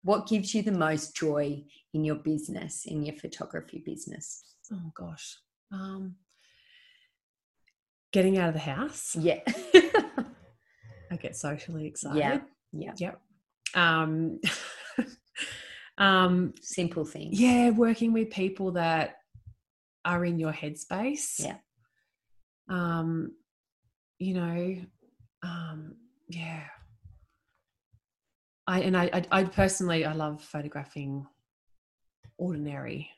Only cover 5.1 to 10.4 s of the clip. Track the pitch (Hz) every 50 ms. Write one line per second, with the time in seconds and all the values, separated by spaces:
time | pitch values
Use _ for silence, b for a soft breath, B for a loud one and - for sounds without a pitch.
5.1 | - 151 - - - - _ _ _ _ _ _ 196 190 190 190 190 190 190 185
6.1 | 185 _ _ b b b b b b b b b b b b b b b b b
7.1 | b _ _ _ _ _ _ _ _ _ _ _ _ _ _ _ _ _ _ _
8.1 | - 196 185 190 190 190 175 170 156 156 147 151 135 139 254 302 - - - -
9.1 | - 165 160 170 - - - - 233 330 - - - 370 339 - - 440 - -
10.1 | - - 233 - - -